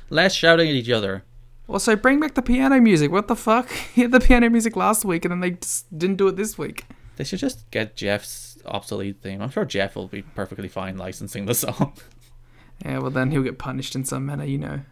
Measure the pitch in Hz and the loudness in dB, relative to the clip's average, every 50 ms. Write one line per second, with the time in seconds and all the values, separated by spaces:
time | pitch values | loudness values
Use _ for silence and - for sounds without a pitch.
0 | - - 147 151 180 196 - - - 165 165 165 165 156 147 127 113 120 120 110 | -12 -4 0 2 2 2 2 4 4 6 6 6 6 2 2 0 0 2 0 0
1 | 104 98 95 95 - _ - - - - - - - - 208 196 - 226 220 208 | 0 -2 -4 -6 -8 _ -20 -20 -20 -20 -20 -20 -14 -8 -6 -2 2 2 2 4
2 | - 254 277 294 311 302 - 277 240 - 240 254 262 269 277 262 233 220 190 151 | 4 4 4 4 2 0 -2 -4 0 2 2 2 4 6 6 8 8 8 8 6
3 | 151 143 170 196 208 - 233 214 - 220 220 240 240 - - - - - - 247 | 4 4 2 0 0 0 -4 -2 2 2 2 2 2 -2 -8 -12 -10 -4 2 2
4 | 247 240 247 247 - - 254 240 233 233 233 233 220 226 - 185 180 196 220 - | 2 6 6 8 8 8 8 8 6 4 4 2 2 0 -2 0 2 2 2 0
5 | - 196 170 165 - 175 180 180 180 180 175 175 - - - - - - 170 156 | 0 -2 -2 -2 -2 -2 -4 -2 -4 -4 -4 -6 -8 -8 -8 -8 -8 -10 -8 -4
6 | 175 190 196 185 196 190 170 185 208 214 - - 147 - - - - - - _ | -2 -2 0 2 2 0 2 0 -6 -6 -6 -8 -8 -8 -8 -12 -16 -18 -20 _
7 | - - - - 139 - 196 185 - 269 - - - - - 110 110 104 - - | -20 -20 -12 -10 -8 -8 -6 -4 -4 -4 -6 -6 -16 -8 -6 -6 -6 -6 -8 -8
8 | - 101 101 101 - - - - - - - - - - - 98 - - 110 104 | -4 -4 -4 -4 -4 -8 -14 -14 -16 -18 -20 -18 -14 -8 -8 -8 -6 -6 -8 -6
9 | 98 101 98 _ - 98 98 98 104 135 - 214 202 131 - 98 98 98 - - | -6 -8 -8 _ -12 -12 -10 -8 -8 -6 -4 -4 -4 -4 -2 -4 -4 -4 -4 -10
10 | 95 95 - 101 98 - - - 98 - 92 - 98 87 - 98 95 95 92 92 | -12 -10 -12 -14 -14 -12 -10 -10 -10 -8 -8 -12 -12 -10 -8 -10 -10 -8 -10 -10
11 | 90 95 92 - - 98 - 101 101 101 117 - - - 101 - - - - - | -10 -12 -12 -12 -14 -12 -10 -10 -4 -2 -2 -2 -2 -4 -2 -2 -4 -4 -4 -16
12 | - - - - - - - - - _ _ - - - - - - 135 131 131 | -20 -20 -20 -20 -20 -20 -20 -20 -20 _ _ -20 -20 -20 -20 -14 -10 -8 -6 -6
13 | 135 131 139 131 127 131 156 139 131 120 - - - 135 131 135 135 - - 131 | -6 -4 -2 -2 0 0 0 0 -2 -2 -6 -8 -10 -10 -8 -8 -10 -8 -8 -8
14 | 131 - 131 131 135 139 143 143 147 143 139 143 151 - 147 143 139 - | -6 -6 -6 -6 -6 -6 -8 -8 -6 -6 -6 -6 -6 -8 -8 -10 -12 -14